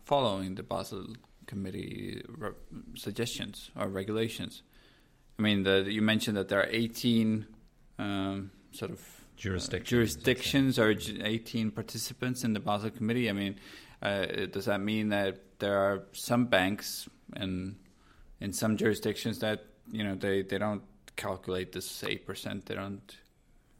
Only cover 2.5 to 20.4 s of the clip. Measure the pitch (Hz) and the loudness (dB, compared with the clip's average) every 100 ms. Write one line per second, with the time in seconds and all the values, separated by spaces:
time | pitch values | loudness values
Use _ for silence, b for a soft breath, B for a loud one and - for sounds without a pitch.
2.5 | - - - - - - 107 113 - 101 | -10 -14 -16 -14 -12 -8 -4 -4 -4 -8
3.5 | 101 - - 95 95 95 110 113 - - | -10 -12 -6 -4 -2 -2 0 0 -2 -10
4.5 | - b b b b b b b - 107 | -12 b b b b b b b 0 4
5.5 | 101 95 98 98 107 107 110 - 104 95 | 4 6 4 4 2 4 4 2 0 2
6.5 | 101 - 113 117 - 123 113 110 110 110 | 4 4 2 0 0 2 4 4 2 -4
7.5 | - - _ - - 104 98 98 98 98 | -14 -20 _ -16 -6 -4 -2 -2 -4 -8
8.5 | - - - - - - - - - 98 | -14 -18 -8 -8 -8 -14 -20 -20 -6 -2
9.5 | 90 - 92 - 120 110 - - 123 - | -2 -2 -4 2 4 4 4 2 2 4
10.5 | 139 135 127 110 104 113 98 104 113 110 | 4 6 6 6 4 0 -4 -2 -2 -2
11.5 | 117 110 104 107 113 - - 127 123 120 | -2 0 -2 -6 -6 -8 -4 -2 0 0
12.5 | 107 107 104 107 - 107 120 117 101 98 | 0 0 0 -2 -2 0 2 2 2 0
13.5 | 98 B B B B 101 101 92 101 95 | -4 B B B B -2 0 0 -2 -2
14.5 | 101 98 101 101 110 107 101 98 95 - | -2 0 0 2 2 2 2 2 -2 -10
15.5 | - 101 101 98 98 - - - 123 120 | -4 2 4 4 2 -4 -8 2 2 4
16.5 | 95 92 104 - - - - - - 98 | 4 4 0 -6 -10 -12 -18 -16 -8 -4
17.5 | 92 95 104 - b b b b - 101 | -4 -6 -10 -18 b b b b -10 -6
18.5 | - 113 107 110 101 107 98 117 90 107 | 0 2 4 4 2 0 -2 -4 -2 -2
19.5 | 107 - - - 110 104 95 101 98 | -2 -6 -20 -10 -4 -2 -2 2 0